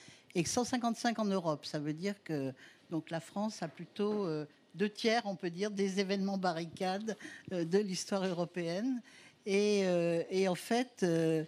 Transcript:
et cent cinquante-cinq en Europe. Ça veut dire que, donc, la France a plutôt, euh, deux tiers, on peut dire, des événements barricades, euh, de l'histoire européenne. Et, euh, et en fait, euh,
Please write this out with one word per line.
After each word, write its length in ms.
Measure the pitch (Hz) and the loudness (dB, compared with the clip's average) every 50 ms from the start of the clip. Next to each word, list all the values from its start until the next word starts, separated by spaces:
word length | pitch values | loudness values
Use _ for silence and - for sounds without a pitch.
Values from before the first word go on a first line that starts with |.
| - - - - - - - | -16 -20 -20 -20 -14 -6 -2
et 80 | 185 165 | 0 0
cent 200 | - - 247 240 | 0 2 0 0
cinquante-cinq 540 | - - 247 226 233 226 - - 240 226 220 | 2 0 0 0 0 0 0 0 0 0 2
en 60 | 220 | 2
Europe. 420 | 202 196 190 170 170 151 147 - | 2 2 2 2 0 0 -2 -2
Ça 140 | - - 156 | -4 -4 -4
veut 140 | 147 151 151 | -2 -2 -4
dire 200 | 156 175 202 202 - - | -2 -2 -4 -4 -6 -6
que, 320 | - 160 143 135 135 127 - - - - - _ - | -4 -2 -2 -2 -2 -4 -8 -12 -20 -20 -20 _ -6
donc, 200 | 175 160 151 - | -4 -4 -4 -4
la 100 | 165 160 | -6 -6
France 400 | - - - 202 208 220 208 - 180 | -6 -6 -4 -4 -4 -4 -4 -6 -8
a 40 | 156 | -8
plutôt, 560 | - - 175 - - - 202 208 214 208 202 | -8 -10 -16 -10 -6 -2 -2 0 0 0 0
euh, 220 | 170 156 151 151 143 - _ _ _ - | -2 -2 -2 -4 -8 -12 _ _ _ -4
deux 120 | 165 196 214 | -2 -2 -2
tiers, 340 | 208 - - 226 220 240 214 | -2 0 2 2 2 2 2
on 80 | 202 196 | -2 -4
peut 160 | 160 - 180 | -4 -4 -4
dire, 220 | 175 175 202 214 208 | -4 -2 -4 -2 0
des 260 | 196 196 196 185 196 | 0 0 0 2 0
événements 400 | 202 185 202 202 190 196 196 196 | 0 2 2 0 0 0 0 0
barricades, 800 | 185 185 165 160 170 165 151 - 190 185 185 202 220 220 196 - - - - - - - 190 | 0 0 0 0 -4 -6 -6 -4 -2 -2 -2 -2 -4 -6 -8 -8 -10 -16 -16 -16 -12 -6 -4
euh, 120 | 180 170 | -2 0
de 140 | 165 170 196 | 2 2 2
l'histoire 460 | 214 196 185 170 - - 208 196 185 | 2 2 -2 -6 -4 -4 -2 0 0
européenne. 800 | 190 180 165 175 165 - 185 175 165 170 185 220 262 262 240 - - - - - - - _ - | 0 0 0 -2 -2 -4 -4 -4 -2 -2 -2 -2 -2 -2 -2 -6 -10 -20 -20 -20 -20 -20 _ -2
Et, 380 | 214 190 196 208 208 208 202 196 | 0 2 4 4 4 4 4 4
euh, 380 | 185 180 175 170 170 170 165 160 - | 4 4 4 4 4 2 2 0 0
et 200 | 190 190 196 190 | 2 2 2 2
en 60 | 180 | 2
fait, 460 | 170 - - 226 240 254 254 - - 196 | 0 0 0 2 2 0 0 -2 0 2
euh, 420 | 175 165 165 165 160 165 160 156 | 2 4 4 4 4 4 2 0